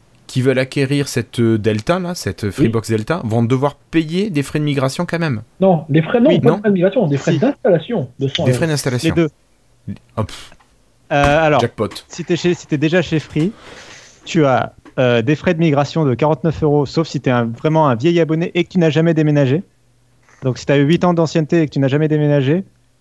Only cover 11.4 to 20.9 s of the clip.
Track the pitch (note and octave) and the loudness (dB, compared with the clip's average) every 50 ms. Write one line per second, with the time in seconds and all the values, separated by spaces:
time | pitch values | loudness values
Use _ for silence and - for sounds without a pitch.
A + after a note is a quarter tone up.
11.4 | D#3+ D3+ D3+ B2+ A2+ A2+ - - G#2+ F#2+ - - - _ - - E3 - F3 D3+ | 4 4 2 2 0 -2 -2 -4 -6 -6 -6 -14 -18 _ -12 -12 -4 -4 -2 0
12.4 | - F3 F3 - - _ D#3+ C#3 D3 D#3+ D#3+ F#3 D#3+ - E3 D3+ - - - D3+ | 0 -2 -2 -2 -4 _ -2 -2 0 0 0 0 0 0 -2 -4 -4 -4 -2 -2
13.4 | D#3 G3+ A#3 - - - - - - - - - - - - _ _ - - F3 | -2 -2 -4 -8 -20 -20 -20 -20 -20 -20 -20 -20 -20 -20 -20 _ _ -2 0 2
14.4 | D3 C3+ B2+ A2 - - - - _ - _ - B2+ B2 A#2+ A#2 A2 B2+ D#3 - | 4 4 2 2 0 -4 -8 -20 _ -10 _ 0 2 2 2 2 2 0 -2 0
15.4 | - F#3 F3 D#3+ E3+ D#3+ C#3 C#3 C#3+ - - E3 D#3 C3+ B2 A2+ D3+ D3+ D#3+ D3+ | 0 -2 0 2 2 2 2 2 0 0 -2 0 0 0 2 2 2 0 0 0
16.4 | - E3 C#3 - D#3+ D3 C#3+ D3 C#3+ A#2 - E3 D#3+ - - D3 - C#3 B2 A#2+ | 0 -4 -2 0 0 2 2 2 0 0 -2 -4 -4 -2 -6 -4 -2 0 0 0
17.4 | A#2 A2+ A#2 - - D#3 D#3 D#3+ D#3 C#3 A#2+ A2 B2+ E3+ E3+ E3+ E3 D3 D#3+ E3 | 0 -2 -6 -4 -4 0 2 2 2 2 0 0 0 0 2 2 2 0 0 -2
18.4 | E3+ - - F3+ - - - F#3 D#3+ D#3+ C3+ D#3+ E3 E3+ E3 D#3 D#3 D3+ D3 D3 | -2 -2 -2 -4 -4 -2 0 2 2 2 2 2 2 2 2 2 2 2 2 2
19.4 | C#3+ B2 C3+ F3 - _ _ _ _ _ _ _ _ _ _ _ _ _ _ _ | 2 2 0 -2 -4 _ _ _ _ _ _ _ _ _ _ _ _ _ _ _
20.4 | - C3 A#2+ - - - C#3+ C#3+ C#3+ C#3 | -4 -4 -4 -4 -2 0 2 2 4 2